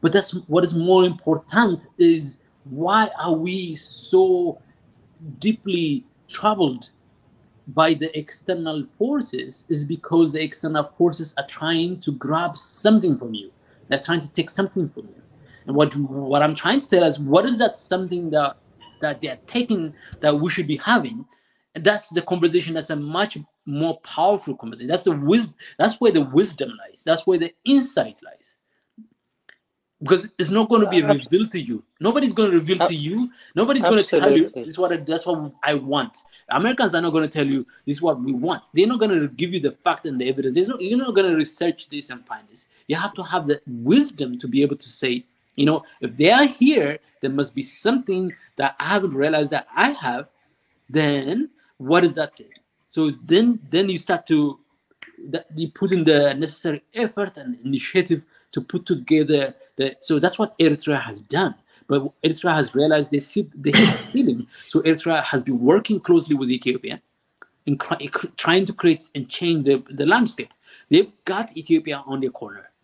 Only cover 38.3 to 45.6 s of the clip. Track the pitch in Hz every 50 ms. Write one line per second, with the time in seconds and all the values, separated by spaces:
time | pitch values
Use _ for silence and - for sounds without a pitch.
38.3 | 135 120 123 170 175 - _ _ - 147 190 226 254 233 214 208 190 165 151 143
39.3 | 123 120 160 175 180 185 139 139 - _ _ 180 165 - - 165 135 127 123 127
40.3 | 131 135 135 135 123 165 185 208 262 - 180 190 226 247 269 254 214 196 196 185
41.3 | 170 156 151 - - - 170 170 160 - - - 147 147 139 - 127 123 - _
42.3 | 113 104 - _ 113 - - _ _ _ _ _ 147 165 180 208 - - 185 151
43.3 | 165 180 156 143 143 - _ - 123 117 117 127 185 269 294 285 - 151 143 123
44.3 | 123 123 127 127 120 135 143 143 147 - - - - - - 131 123 123 - _
45.3 | _ _ _ _ _ -